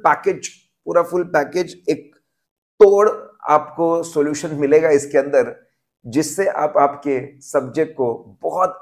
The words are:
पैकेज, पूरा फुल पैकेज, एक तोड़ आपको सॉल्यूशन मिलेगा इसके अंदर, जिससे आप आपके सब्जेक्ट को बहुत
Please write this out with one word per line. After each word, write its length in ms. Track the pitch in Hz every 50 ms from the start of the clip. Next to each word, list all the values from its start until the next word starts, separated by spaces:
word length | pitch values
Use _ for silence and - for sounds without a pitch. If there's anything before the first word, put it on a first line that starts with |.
| -
पैकेज, 420 | 165 147 - - 196 175 135 117 - - _ _ _ _ _ -
पूरा 160 | 165 170 170 170
फुल 220 | 170 170 180 175
पैकेज, 600 | 175 175 156 143 - - 180 180 160 - - _ -
एक 260 | 156 - - - _ _ _ _ _ _ _ _ _ _ _ _ _ -
तोड़ 280 | 214 196 202 202 208 214 - - - - - _ - -
आपको 540 | 151 151 151 - - 165 170 165 170 170 165
सॉल्यूशन 520 | 165 - 156 143 147 147 143 - 160 156
मिलेगा 360 | 143 147 139 147 156 160 160
इसके 280 | 151 139 - 143 - 143
अंदर, 360 | 135 143 143 135 120 120 117 - _ _ _ _ _ _ _ _ -
जिससे 420 | 123 110 143 156 151 - - 196
आप 320 | 196 - - 151 151 - 151
आपके 600 | 143 139 - - - 143 139 127 135 143 - -
सब्जेक्ट 520 | - - - 143 127 123 120 151 160 151 156
को 220 | - 131 120 113 - - - 101 _ -
बहुत 380 | 165 170 175 185 185 - -